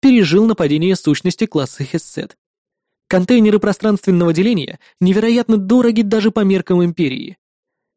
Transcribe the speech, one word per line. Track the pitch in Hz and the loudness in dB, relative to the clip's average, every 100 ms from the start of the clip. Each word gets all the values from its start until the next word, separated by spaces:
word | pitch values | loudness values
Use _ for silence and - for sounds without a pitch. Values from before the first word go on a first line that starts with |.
пережил | 269 247 165 175 226 | 2 4 4 2 2
нападение | 208 151 151 175 185 | 0 -2 0 0 -2
сущности | 151 143 180 - 226 | 0 -2 -2 -4 -4
класса | 151 131 - | -4 -4 -6
Хессет. | 139 165 - - - _ _ _ _ _ _ _ - | -8 -6 -6 -10 -12 _ _ _ _ _ _ _ -4
Контейнеры | 185 185 247 214 208 | -2 2 2 4 2
пространственного | 208 190 220 202 - 175 170 | 0 -2 -2 -2 0 0 0
деления | 165 208 202 - - _ _ | 0 0 -2 -6 -14 _ _
невероятно | 180 190 226 233 233 214 | 0 2 0 0 0 0
дороги | 190 247 233 220 | 2 2 2 0
даже | 202 220 214 | 0 0 0
по | 214 | 0
меркам | 196 190 - 180 | 0 0 0 0
Империи. | 175 170 147 - - - _ _ _ _ _ | 0 -2 -4 -6 -12 -18 _ _ _ _ _